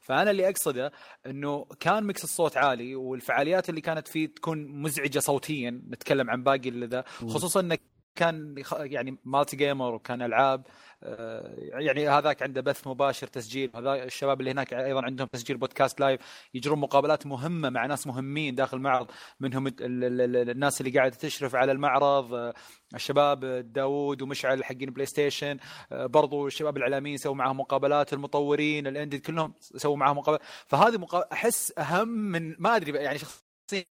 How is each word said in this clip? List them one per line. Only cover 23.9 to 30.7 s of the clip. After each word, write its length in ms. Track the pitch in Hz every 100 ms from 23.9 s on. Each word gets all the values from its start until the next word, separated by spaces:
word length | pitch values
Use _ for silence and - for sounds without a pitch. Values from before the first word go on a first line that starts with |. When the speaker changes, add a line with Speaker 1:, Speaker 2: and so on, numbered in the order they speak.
| 143 143 139
Speaker 1:
ومشعل 420 | 135 139 135 131
حقين 260 | 131 131 131
بلاي 160 | 127 135
ستيشن، 500 | - 143 - 143 139 - - -
آه، 140 | 131 131
برضو 400 | 147 143 143 143
الشباب 300 | - 151 139
الإعلاميين 400 | 127 139 143 143
سووا 180 | 147
معاهم 260 | 139 135 135
مقابلات، 520 | 139 135 143 147 143
المطورين، 720 | 139 139 147 147 147 151 151 139
الاندي 320 | 135 147 139
كلهم 360 | - 165 160 -
سووا 360 | - - 147 143
معاهم 220 | 143 143
مقابلات. 240 | 151 151 - -
فهذه 300 | -